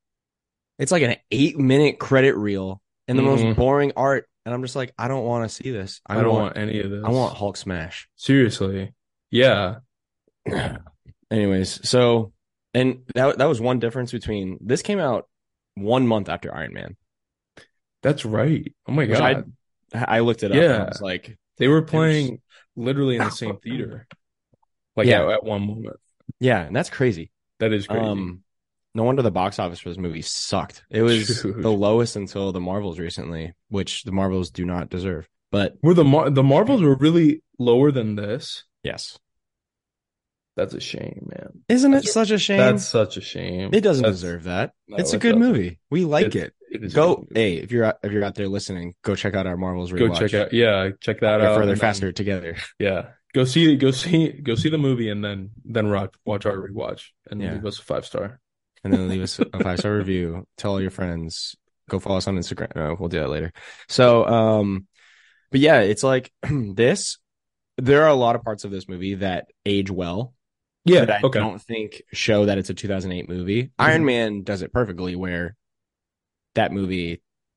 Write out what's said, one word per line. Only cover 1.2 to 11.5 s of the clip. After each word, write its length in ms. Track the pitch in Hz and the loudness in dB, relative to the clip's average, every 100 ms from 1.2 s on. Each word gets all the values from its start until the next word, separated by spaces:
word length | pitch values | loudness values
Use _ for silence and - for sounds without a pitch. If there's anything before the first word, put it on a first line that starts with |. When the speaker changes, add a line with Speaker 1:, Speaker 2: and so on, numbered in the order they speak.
| - | -4
Speaker 1:
eight-minute 680 | 131 151 - 131 139 147 - | 0 2 2 4 4 4 0
credit 360 | - 135 135 101 | 2 4 4 2
reel 460 | 104 98 95 98 _ _ - | -2 -4 -6 -10 _ _ -4
and 100 | 131 | 0
the 40 | |
Speaker 2:
Mm-hmm. 240 | 135 120 113 | 2 4 2
Speaker 1:
most 60 | 110 | 2
boring 360 | 127 143 139 - | 2 2 0 0
art. 320 | 135 131 - _ 117 | 0 0 -4 _ -10
And 80 | |
I'm 100 | 123 | -8
just 120 | 127 139 | -8 -8
like, 180 | 123 - | -8 -6
"I 100 | 120 | -4
don't 180 | 135 117 | -2 -2
wanna 220 | 120 110 | -4 -4
see 220 | - 131 | -8 -8
this. 300 | 110 95 - - | -8 -10 -12 -4
I 100 | 110 | 0
Speaker 2:
I 40 | |
don't 100 | 113 | 2
Speaker 1:
want, 80 | 113 101 - | 2 0 -4
Speaker 2:
want 20 | |
any 220 | 107 107 | -4 -4
of 100 | 98 | -4
this. 140 | 101 107 | -6 -2
Speaker 1:
I 40 | |
want 240 | 127 113 - | 0 0 -2
Hulk 180 | 101 - | -6 -6
smash." 540 | 98 90 90 - - _ | -8 -8 -8 -14 -20 _
Speaker 2:
Seriously. 800 | - 135 113 - 95 95 101 - _ _ _ | 2 4 4 0 -4 -4 -8 -14 _ _ _
Yeah. 460 | 117 131 101 92 - - _ _ _ _ _ - | 4 4 4 0 -6 -14 _ _ _ _ _ -8
Speaker 1:
<clears throat> 300 | - - - - _ _ - - | -4 -4 -8 -16 _ _ -20 -4
Anyways, 560 | 110 101 | 0 2